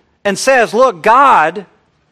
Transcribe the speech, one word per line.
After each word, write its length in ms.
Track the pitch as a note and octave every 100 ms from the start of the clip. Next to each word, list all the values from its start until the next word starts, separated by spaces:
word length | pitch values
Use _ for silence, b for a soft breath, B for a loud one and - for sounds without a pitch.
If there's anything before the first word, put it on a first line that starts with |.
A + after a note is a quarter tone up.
| b b
and 140 | G3+ F#3+
says, 340 | - C4 G3+
"Look, 300 | G#3+ C4 F3
God 640 | G3 B3 C#4 G3+ D#3 G3 F#3 _ _ _ _